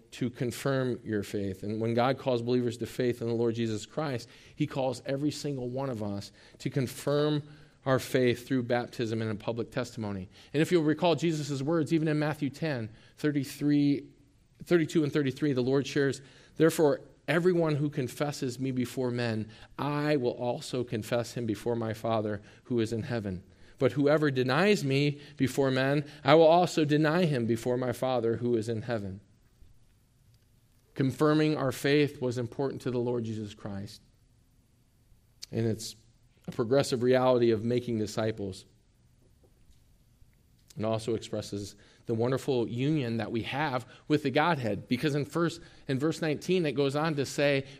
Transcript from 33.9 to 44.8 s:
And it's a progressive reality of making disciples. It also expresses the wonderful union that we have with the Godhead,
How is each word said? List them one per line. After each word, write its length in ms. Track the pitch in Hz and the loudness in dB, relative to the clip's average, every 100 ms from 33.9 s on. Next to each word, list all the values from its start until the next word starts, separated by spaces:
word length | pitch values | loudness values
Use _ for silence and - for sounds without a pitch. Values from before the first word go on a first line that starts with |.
| - - _ _ _ _ _ _ _ _ _ _ _ _ _ - | -14 -20 _ _ _ _ _ _ _ _ _ _ _ _ _ -8
And 160 | 110 113 | -4 -2
it's 300 | 107 - - _ _ _ _ - | -4 -8 -16 _ _ _ _ -10
a 60 | |
progressive 500 | - 113 135 139 127 | -6 2 2 2 0
reality 480 | 123 127 127 127 117 | 4 4 4 6 4
of 140 | 110 | 4
making 340 | 113 123 120 113 | 0 -2 -2 -4
disciples. 680 | 107 - 110 110 101 90 - _ _ _ _ _ _ _ _ _ - - _ _ _ _ - _ _ _ _ - | -2 -2 -4 -4 -8 -10 -16 _ _ _ _ _ _ _ _ _ -20 -20 _ _ _ _ -20 _ _ _ _ -4
It 60 | |
also 300 | 110 110 113 | -2 -2 -2
expresses 600 | 110 - 107 104 101 101 - - _ - | -4 -4 -8 -8 -8 -10 -14 -20 _ -6
the 80 | |
wonderful 540 | 113 120 131 - 127 107 | -2 0 -2 0 0 0
union 480 | 117 135 156 120 113 | -2 0 0 0 -4
that 160 | 104 | -4
we 100 | 117 | -4
have 440 | 104 131 143 127 120 - - | -4 -4 -2 -4 -6 -14 -2
with 160 | 151 | 0
the 60 | 143 | 2
Godhead, 580 | 131 160 160 117 104 | 2 2 0 -2 -4